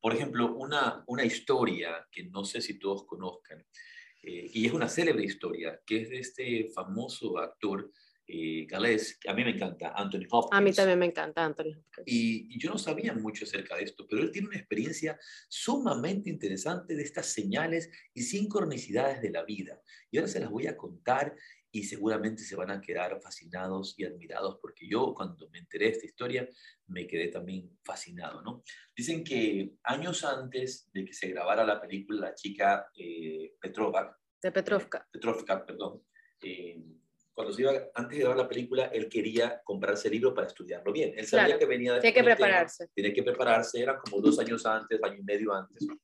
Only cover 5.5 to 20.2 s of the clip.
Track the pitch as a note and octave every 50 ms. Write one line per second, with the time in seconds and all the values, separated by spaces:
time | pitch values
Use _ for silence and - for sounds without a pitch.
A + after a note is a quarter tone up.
5.5 | - E2 E2 D#2+ - - _ - G#2+ A2+ A2 A2+ B2+ B2+ B2 - - - C3 B2
6.5 | A#2+ A2+ G#2+ A2 - F#2+ F#2 F#2 F#2+ A2+ A#2+ - - - - - F2+ E2+ E2 -
7.5 | - _ - G2+ G2 F#2+ - - _ _ _ _ _ _ _ - - E2 D#2+ D#2+
8.5 | D#2+ D#2+ D#2 D#2 F#2 F#2+ G#2+ A#2+ A2+ G#2+ - - - _ - - G2 A2 B2 A#2+
9.5 | G2+ F#2+ G2 F2+ - - F2 D#2+ - - G2+ G3 F#3+ F#3+ F#3 - - F3 - -
10.5 | G3+ G3 G3+ G3 F#3+ G3+ G3 F#3+ F3+ F3+ F3+ F3 E3 - D#3 D#3 D#3 E3 E3 D#3
11.5 | D3+ - D#3 D#3 D#3 D#3 - _ - - - - A#2+ A#2 A2+ A#2 A2+ A2 - -
12.5 | B2 A#2+ - E3 G#3 G#3 - E3 D3+ D3 A#2 A2+ - A2+ G#2+ G#2+ G#2+ - G#2 -
13.5 | - G2 F#2+ - E2 - - - - - G2+ - G#2+ A2+ D3+ E3+ - F#3+ G3 -
14.5 | G3 - - _ G#2 G#2 A2+ D#3 D#3+ - D#3+ D#3 D3+ - - - - - - _
15.5 | - - - - B3 C#4+ C4 G#3+ C#3+ A#2 B2+ E3 G3 G3+ - F#3+ D#3 - - G2+
16.5 | - - - D3+ F3 F3+ - - E3 D3 C#3+ - - F3 - - - - - G3
17.5 | G3 C#3 D#3 E3 E3 E3 E3 - - - - _ _ B2 A#2+ - - G3 G#3 G#3
18.5 | G#3 G#3 F3 D#3+ C#3+ A#2+ - - G2 A#2 C3 C#3 C3+ B2 A2+ G2 F2 - - -
19.5 | G#2+ F#2+ F#2 - - - _ _ - - - _ - C3